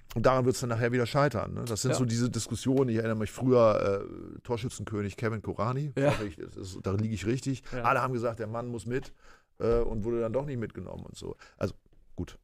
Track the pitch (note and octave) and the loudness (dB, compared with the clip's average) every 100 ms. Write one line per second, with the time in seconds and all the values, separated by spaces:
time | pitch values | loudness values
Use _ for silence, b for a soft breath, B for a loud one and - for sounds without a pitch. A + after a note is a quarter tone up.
0 | - A#2+ A2+ C3 B2+ B2 B2 A2+ A#2+ B2 | -6 4 4 6 4 2 0 0 2 2
1 | A#2 D3 C#3+ A2 F2+ G2 A#2+ G#2+ B2+ - | 2 4 4 2 -2 -4 -4 -2 0 2
2 | A#2+ A2+ A#2+ A2+ - A2+ B2+ C3+ C3 A2+ | 2 2 0 0 -4 -4 2 2 4 2
3 | A2+ A2 G#2 - B2+ B2 A2+ G#2 G2 G2 | 0 0 -2 0 4 8 8 6 2 0
4 | F2+ E2+ E2+ D#2+ - A#2+ A#2+ - G2+ G#2+ | -4 -10 -12 -12 -6 -4 -4 -6 -6 -4
5 | G2+ - A2+ A2 G2 F2 G#2+ B2+ D3 C3+ | -4 -2 -4 -4 -6 -2 -2 -2 -4 2
6 | C#3 C3+ G#2 - - - F#2+ F#2+ F#2+ G2 | 2 2 -2 -8 -12 -12 -12 -6 -2 0
7 | A2 G#2+ G2+ B2+ C3+ C3+ B B2+ A#2 C3 | 0 -2 -2 -2 -2 -6 B -2 2 2
8 | B2+ B2 A#2 A2 G#2+ A#2 B2 A#2 G#2 B2+ | 2 -2 -2 -4 -6 -6 -6 -8 -4 -4
9 | - b b b b - A2 A#2 A#2+ A2 | -6 b b b b -4 2 2 2 0
10 | G#2 A#2 A2+ A#2 D3 B2+ G#2+ - F2+ F2 | -2 -2 0 -2 -2 -4 -6 -8 -12 -12
11 | F2 - F2+ - B B G2 - _ - | -12 -12 -12 -12 B B -4 -4 _ -20
12 | - - F2 - | -16 -8 -8 -8